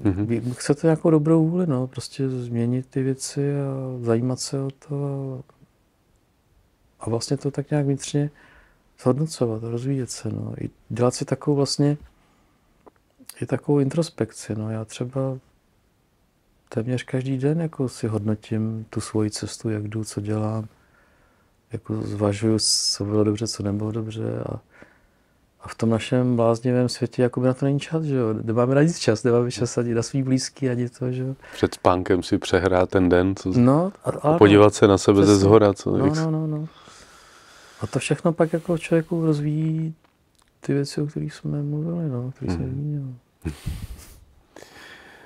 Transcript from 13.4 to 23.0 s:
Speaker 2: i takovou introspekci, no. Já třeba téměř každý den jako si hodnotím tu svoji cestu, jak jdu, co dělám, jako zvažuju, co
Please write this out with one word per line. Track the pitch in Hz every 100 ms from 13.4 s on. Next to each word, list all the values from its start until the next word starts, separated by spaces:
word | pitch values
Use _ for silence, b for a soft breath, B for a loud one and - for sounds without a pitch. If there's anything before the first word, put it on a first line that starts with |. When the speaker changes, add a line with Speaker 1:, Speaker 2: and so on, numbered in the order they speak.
Speaker 2:
i | 120
takovou | 127 - 143
introspekci, | 135 160 160 - 110 - -
no. | 107 107
Já | 110
třeba | 110 - 123 135 135 131 - _ _ _ _ _ _ _ _ _ _ _ -
téměř | 117 117 123
každý | - 131 131 131
den | 143 165
jako | 160 - 123
si | - 113
hodnotím | 107 107 107 - 110 110 110 110
tu | 110
svoji | - 110 107
cestu, | - 107 - 113
jak | 107 107
jdu, | 110
co | 107 104
dělám, | 104 107 107 110 110 _ _ _ _ _ _ _ _ _ _
jako | 107 - 110
zvažuju, | 107 101 104 101 110 110 - - -
co | -